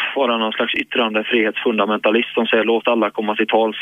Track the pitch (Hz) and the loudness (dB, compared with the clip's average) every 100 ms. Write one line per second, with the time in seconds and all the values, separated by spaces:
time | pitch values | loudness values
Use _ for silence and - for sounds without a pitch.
0 | - 139 127 117 110 110 117 - - 127 | -4 -2 0 0 -2 -2 -4 -4 -4 -2
1 | 117 107 107 120 107 - - 110 101 107 | 0 -2 0 0 0 0 -2 0 0 2
2 | 110 110 120 - 113 117 107 117 127 120 | 2 2 0 -2 0 2 2 0 2 2
3 | 104 - 107 107 107 110 110 107 | 0 -2 -4 -2 0 2 2 -2